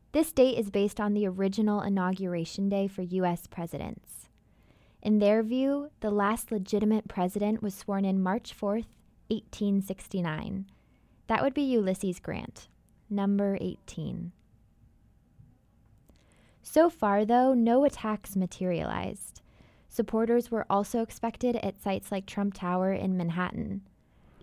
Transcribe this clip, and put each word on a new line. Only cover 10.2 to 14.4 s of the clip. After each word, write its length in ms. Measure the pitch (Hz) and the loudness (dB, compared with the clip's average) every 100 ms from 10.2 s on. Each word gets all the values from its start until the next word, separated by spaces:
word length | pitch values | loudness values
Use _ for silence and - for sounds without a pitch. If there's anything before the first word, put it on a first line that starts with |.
| 175 156 - 190 196 - _ _ _ _ - | -2 -2 -4 -8 -8 -16 _ _ _ _ -2
That 160 | 226 | 0
would 140 | 277 269 | 2 2
be 60 | |
Ulysses 580 | 277 240 190 190 196 180 | 2 2 2 0 -2 -4
Grant, 480 | - - - - - _ _ _ - | -6 -8 -10 -14 -20 _ _ _ -6
number 500 | 202 196 202 202 196 | -2 2 2 2 0
eighteen. 720 | 185 - - - 151 - 170 - | -4 -6 -12 -8 -8 -8 -10 -14